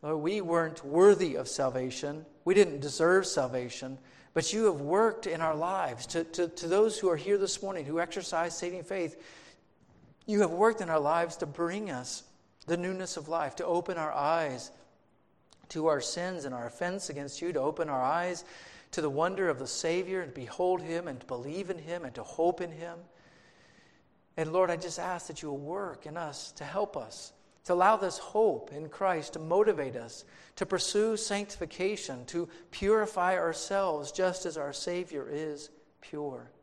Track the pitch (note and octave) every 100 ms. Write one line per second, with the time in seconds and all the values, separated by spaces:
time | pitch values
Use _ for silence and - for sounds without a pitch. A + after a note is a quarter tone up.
0 | D3 D#3 D3+ G#3 F3+ E3+ D#3+ - C#3 D#3
1 | G3 G3+ F3+ D3+ C3 - C3+ B2+ B2+ A#2+
2 | C#3+ D3+ D#3 - - F#3+ F#3+ C#3+ C#3+ C3
3 | D#3+ F#3+ F#3+ - B2+ B2+ B2 - C3 C3
4 | - - - - D#3+ G#3 A3 D#3 C#3+ F#3
5 | A3+ A3 G3+ D#3+ D#3+ D#3 E3 F#3+ E3 A#2
6 | - E3 E3 - F3 E3+ E3+ F#3+ A3 G#3+
7 | F#3+ D#3+ F#3+ G3+ F#3+ - G3 F#3+ C#3+ D#3+
8 | - - F#3 E3 E3+ E3 F3+ F3+ D#3+ G3
9 | E3 - - - - - _ _ _ -
10 | - _ - G#3 G3 E3+ A3 A3 F3+ D#3+
11 | D3 E3 E3+ - D#3 C#3+ E3+ F#3+ G#3 C3
12 | B2+ - - _ _ _ - E3+ F3+ F#3+
13 | F#3 - D3+ E3 D3 - - F3 F3 F3
14 | D#3 - C#3+ E3 D#3 B2+ - - - _
15 | _ _ _ _ _ - - E3 D#3+ D3
16 | B2 - F3+ F3+ C#3 B2+ A#2+ - F3 F#3+
17 | - C#3+ C#3+ - E3+ D#3+ C3+ F3 D#3+ C3+
18 | B2+ D#3+ F3+ F3 - - - - - -
19 | D3+ C#3 E3+ F#3 F#3 C3+ C3 - E3 F3
20 | F#3 F#3+ E3 C3+ B2 - F3+ F#3 D#3+ E3
21 | F3 B2+ - B2 C3 E3 F#3 F3+ D#3+ F3
22 | D3 A#2+ A2 - E3+ F3 F3 D#3 E3+ E3+
23 | F3+ - - - - _ - - _ _
24 | _ _ _ - D#3 E3 F#3 E3 F3 D#3+
25 | F3 F3+ - D3+ D#3 C#3+ C#3+ F#3 G3 C#3
26 | D3+ D#3+ D#3+ C3+ - - C#3 F3 G#3 -
27 | A2+ - - _ _ _ - F3+ F#3 A3
28 | F#3+ - - G#3 A3 D#3 - C#3+ D#3 -
29 | G3 E3+ C#3+ D#3+ D#3+ F3+ G#3+ E3+ C3+ A#2+
30 | A#2 - - - - - F#3 F#3 - G#3
31 | A3 G#3+ G#3+ G3+ G3+ - E3+ - F#3 G#3
32 | - C3 B2 E3+ E3+ - - - G3 A3
33 | G#3+ G3+ F3+ F#3 E3+ E3 - G3 F#3+ D3+
34 | C#3+ - F#3 F3+ F3+ D#3 C#3+ C#3+ - F3
35 | F3+ D3+ C3 D3 D#3 C#3+ - - _ _
36 | - D3 D3 B2+ A#2+ -